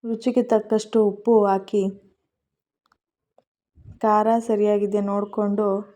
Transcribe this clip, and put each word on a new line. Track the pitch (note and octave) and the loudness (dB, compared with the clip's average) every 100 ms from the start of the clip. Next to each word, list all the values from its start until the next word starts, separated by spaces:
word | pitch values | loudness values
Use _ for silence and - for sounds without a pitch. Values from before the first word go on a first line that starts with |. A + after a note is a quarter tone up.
| A#3 | -6
ರುಚಿಗೆ | A3+ C4 B3 | -4 0 0
ತಕ್ಕಷ್ಟು | A#3+ A3 G#3+ G#3+ G#3+ A3+ G#3 | 2 0 0 -4 0 0 0
ಉಪ್ಪು | G3+ - A3+ G3+ | 0 2 4 4
ಹಾಕಿ, | G3 G3 G#3 F#3+ F#3+ _ _ _ _ _ _ _ _ _ _ _ _ _ _ _ _ _ _ - - | 0 -2 -2 -2 -6 _ _ _ _ _ _ _ _ _ _ _ _ _ _ _ _ _ _ -20 -4
ಖಾರ | A3 G#3+ G#3+ A3+ | 2 2 2 0
ಸರಿಯಾಗಿದೆ | A#3 G#3+ G#3 G#3 G3+ G#3 | 0 0 2 0 0 -2
ನೋಡಿಕೊಂಡು | G3+ G3+ G#3 A3 G#3 G3+ G#3 G3 G#3 | -2 -4 -4 -4 -2 0 0 -2 -6